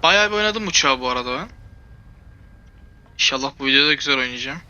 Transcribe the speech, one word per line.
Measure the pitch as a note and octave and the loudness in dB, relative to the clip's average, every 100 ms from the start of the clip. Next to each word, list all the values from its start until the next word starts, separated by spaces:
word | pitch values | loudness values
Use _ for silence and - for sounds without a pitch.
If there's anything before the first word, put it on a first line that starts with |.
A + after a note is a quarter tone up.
Bayağı | D#3+ G3 G#3 | 4 4 4
bir | G#3 | 2
oynadım | G#3+ G#3+ G#3 | 0 -2 -2
uçağı | E3+ C#3+ C3 | 0 2 0
bu | B2+ | -2
arada | B2 B2 B2+ | -4 -4 -6
ben. | G3 - - - - - - - - - - - - - - - - | -8 -16 -20 -20 -20 -20 -20 -20 -20 -20 -20 -20 -20 -20 -20 -20 -20
İnşallah | - - C3+ C3+ - | -2 -2 0 -6 -6
bu | C3+ | 2
videoda | C3+ D3 | 2 4
güzel | C#3+ C3+ C3+ | 0 0 -2
oynayacağım. | B2+ B2 B2+ D#3 - | -2 -6 -10 -10 -14